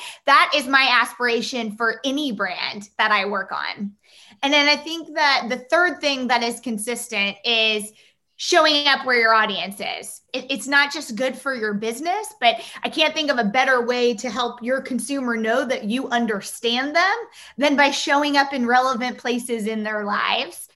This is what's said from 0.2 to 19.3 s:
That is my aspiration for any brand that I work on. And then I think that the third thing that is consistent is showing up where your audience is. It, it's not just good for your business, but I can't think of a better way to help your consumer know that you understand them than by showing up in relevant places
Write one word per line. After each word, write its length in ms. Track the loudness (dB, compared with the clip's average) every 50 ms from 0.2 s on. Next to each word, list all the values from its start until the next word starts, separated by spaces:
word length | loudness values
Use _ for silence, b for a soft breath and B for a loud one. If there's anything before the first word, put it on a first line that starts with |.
| B
That 260 | 6 6 8 6 6 2
is 140 | 0 0 4
my 180 | 4 4 6 6 4 4 2
aspiration 720 | 2 -2 -2 0 0 0 0 -2 -2 -4 -4 -4 -6 -4
for 240 | -2 -2 -2 -2 -2 -4
any 260 | -4 -2 -2 -2 -2
brand 580 | -2 -2 -4 -4 -4 -4 -6 -6 -6 -8 -12 -12 _ 0
that 120 | 2 2
I 140 | 4 2 0
work 260 | 0 -2 -4 -4 -4
on. 420 | -6 -6 -6 -6 -6 -6 -8 -10 -10 _ B B B B B B B B -2
And 80 | 2 4
then 160 | 4 4 4
I 80 | 2
think 380 | 0 -2 -8 -8 -8 -10 -8 -2
that 300 | 0 2 4 4 2 0 -2
the 100 | -4 -6
third 420 | -2 0 2 4 4 2 0 0
thing 280 | -2 -2 0 0 0 0
that 160 | 0 2 2
is 160 | -2 -4 -4
consistent 760 | -6 -6 -6 -4 -4 -6 -6 -6 -6 -6 -4 -2 -2 -2 -4 -4 -2
is 480 | 0 2 2 2 2 0 0 -4 -8 b b b b b b _ _ _
showing 520 | -10 -2 2 4 4 6 4 2 2 2 2
up 180 | 0 2 2
where 140 | 0 2 2
your 120 | 4 4 4
audience 480 | 4 2 2 -2 -4 -6 -8 -8 -8 -8 -8 -8 -8
is. 220 | -10 -14 -16 -20 _ _ -10
It, 140 | -10 -6 -6
it's 160 | -6 -6 -4
not 260 | 0 2 2 2 2 -2
just 220 | -8 -8 -8 -4
good 220 | -2 -2 -2 -2
for 180 | -4 -6 -6 -4
your 200 | -2 -2 -2 -2
business, 600 | -2 -4 -4 -6 -4 -4 -4 -4 -4 -6 -8 -8 2
but 200 | 2 4 4 2 B B B B -10
I 60 | -6
can't 260 | -2 0 0 0 0
think 160 | -2 -2 0
of 80 | 0 0
a 60 | 0
better 420 | 0 2 2 2 4 2 2 2
way 280 | 0 0 2 2 0 0
to 140 | 0 -4 -6
help 320 | -4 -4 -4 -4 -6 -6
your 200 | -4 -2 -2 -2
consumer 560 | -2 -4 -6 -6 -4 -4 -4 -4 -2 -2 -2
know 280 | -2 0 0 0 0 0
that 200 | -2 -4 -4 -2
you 240 | -4 -4 -2 -2 -2
understand 880 | -2 -2 0 0 -2 -4 -6 -10 -12 -4 -4 -2 -2 0 -2 0 2
them 200 | 2 2 2 0 -2 -4 -10 B B B B B
than 200 | 0 0 2 4
by 160 | 4 4 4 4
showing 440 | 0 0 2 2 2 2 4 2
up 160 | 2 2 2 0
in 140 | -2 0
relevant 500 | 4 4 4 4 4 0 0 -2 -4 -6
places 520 | -4 -4 -2